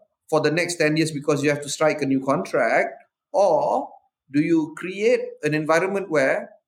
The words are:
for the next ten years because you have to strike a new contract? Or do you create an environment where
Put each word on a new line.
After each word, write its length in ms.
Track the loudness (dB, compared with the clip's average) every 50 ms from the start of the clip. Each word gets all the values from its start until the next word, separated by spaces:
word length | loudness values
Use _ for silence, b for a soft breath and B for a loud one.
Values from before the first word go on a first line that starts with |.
| _ _ _ _ _
for 160 | -2 0 2
the 80 | 2 2
next 320 | 0 0 -2 -2 0 0
ten 160 | 0 2 2
years 160 | 0 0 -2 -2
because 320 | -4 -2 -2 -2 0 0
you 80 | 0 0
have 80 | -2
to 80 | -4 -8
strike 320 | -2 0 2 2 2 0
a 80 | 0 0
new 80 | 0 0
contract? 800 | 0 0 -2 -2 -2 -2 -2 0 0 2 2 0 0 -2 -6 -12 _ _ _ _ _ _
Or 640 | 0 2 4 4 2 2 0 0 -2 -2 -4 -6 -14 -20 _ _ _ _ _
do 160 | -4 -2 0
you 320 | 2 2 2 0 0 -2 -6
create 480 | -10 -12 -10 -6 -2 0 2 2 0 -2 -6 -8 -6 -4
an 80 | -2 -2
environment 560 | 0 2 2 2 2 2 0 -2 -4 -4 -2
where 400 | 0 2 2 2 0 -2 -4 -10 -16 _ _